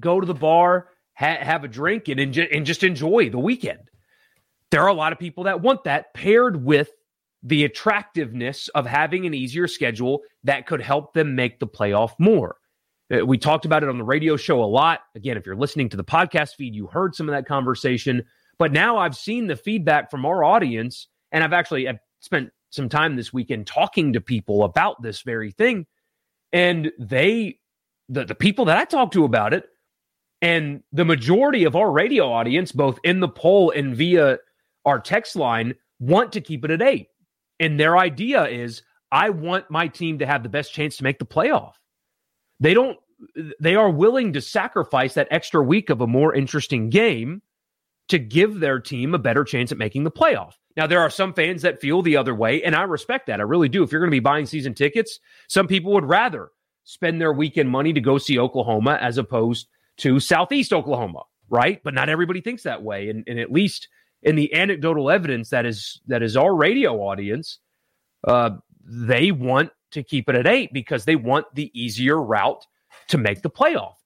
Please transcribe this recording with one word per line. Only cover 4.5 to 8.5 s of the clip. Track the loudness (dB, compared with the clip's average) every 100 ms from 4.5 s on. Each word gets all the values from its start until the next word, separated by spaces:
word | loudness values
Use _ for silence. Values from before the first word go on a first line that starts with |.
| _ -2
There | 2
are | 4
a |
lot | 2 0
of | -4
people | -10 -6
that | -4 0
want | 0 0
that, | 0 -2 -4
paired | -6 4 4 4 0
with | 2 2 2 -8 _ _ _ _
the | -2 0
attractiveness | 0 0 -2 -2 -2 -8 -6 -6 -8